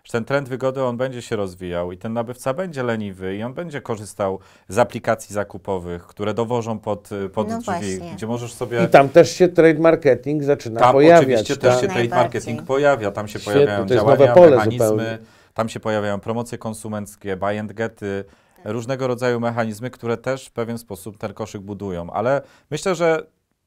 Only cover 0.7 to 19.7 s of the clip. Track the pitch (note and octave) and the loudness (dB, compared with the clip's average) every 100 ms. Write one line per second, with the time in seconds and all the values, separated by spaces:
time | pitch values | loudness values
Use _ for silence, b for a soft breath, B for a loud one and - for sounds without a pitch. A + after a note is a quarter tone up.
0.7 | C3 C3 A#2+ C3 B2 - A2 G2 F2+ F#2 | -2 -4 -2 -6 -6 -6 -4 -4 -8 -8
1.7 | F2 F2 F2+ A2+ A2+ A2+ B2 C3 C3 F#3+ | -6 -6 -8 -8 -6 -6 -8 -8 -6 -6
2.7 | C#3 B2 A2+ G#2 F#2 F#2 G2+ A#2 C3+ F3 | -6 -4 -4 -6 -8 -8 -6 -8 -10 -10
3.7 | C#3+ - A2 G#2 - G2 F#2+ b b b | -10 -8 -10 -8 -4 -4 -4 b b b
4.7 | F#2+ A#2+ A#2 - A2+ - G2+ G2 G2+ - | 0 0 0 -2 -2 -2 -6 -6 -8 -8
5.7 | F#2+ F2 F2 - - G#2 G#2 A2+ B2 A2+ | -8 -6 -10 -12 -8 -6 -2 -2 -2 -4
6.7 | A2 A2 G2+ - G2+ G2 A2 G#2 A3+ A#3 | -6 -6 -8 -8 -10 -8 -4 -4 -4 -6
7.7 | F3 G2+ F#2+ F3 G2 A2 A#2+ A#2+ - A#2 | -6 -4 -8 -10 -10 -8 -6 -8 -10 -4
8.7 | A#2 A#2 C#3+ C#3 E3+ D#3+ - F3+ F3 D#3+ | 0 2 2 4 4 4 4 0 4 4
9.7 | D3+ E3 D#3+ C#3+ B2 C#3 D3+ C#3+ C#3 A#2+ | 6 2 2 2 0 0 -4 0 -2 -2
10.7 | A2+ B2 C3 D3+ E3+ C#3 A#2 G#2+ C3+ B2+ | 2 4 8 8 8 8 2 0 0 2
11.7 | B2 B2+ B2 A#2 B2 - C#3 B2+ A2+ - | 2 2 0 0 2 0 -2 -6 -8 -2
12.7 | C3+ C#3+ C3+ G#2 G2 G#2+ A2 - G#2 C#3+ | 2 2 2 0 -4 -8 -8 0 2 4
13.7 | G2+ G2 B2 G#2+ C3+ C3+ F3+ F3 B2+ G#2+ | 2 2 2 4 6 8 10 10 10 4
14.7 | A#2+ A2+ G#2+ A2+ A2+ A2+ b b - A2+ | 2 2 2 -2 -6 -12 b b -6 -6
15.7 | A2+ A2 G#2+ G#2 G2+ A2 A2+ A#2+ A2+ A2+ | -4 -2 -2 0 -4 -4 -6 -6 -8 -10
16.7 | G#2+ A2 G#2+ G2+ - G2+ F#2 G2 G#2+ G#2+ | -10 -10 -10 -10 -12 -8 -4 -2 -4 -6
17.7 | G2+ A2+ - G2+ G2 G2 b b b G#2+ | -6 -8 -6 -8 -8 -10 b b b -8
18.7 | A2+ A#2 C3 C3 A#2 B2+ A#2+ A#2 A#2 A2+ | -8 -6 -4 -4 -2 -2 0 -2 -2 -4